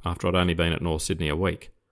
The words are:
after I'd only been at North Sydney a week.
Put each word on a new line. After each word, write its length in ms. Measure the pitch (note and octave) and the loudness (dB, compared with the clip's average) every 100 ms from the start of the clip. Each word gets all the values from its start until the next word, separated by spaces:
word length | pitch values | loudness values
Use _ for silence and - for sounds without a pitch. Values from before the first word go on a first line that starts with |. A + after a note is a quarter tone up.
after 240 | F2 F2 F2+ | -6 -2 0
I'd 80 | F2+ | 2
only 180 | F2+ | 2
been 200 | E2+ E2+ | 2 2
at 80 | E2 | 0
North 220 | E2 D#2 | 0 -2
Sydney 260 | - E2 D#2 | -2 -2 0
a 60 | D2+ | 0
week. 360 | F#2+ - - - _ | 0 -2 -10 -20 _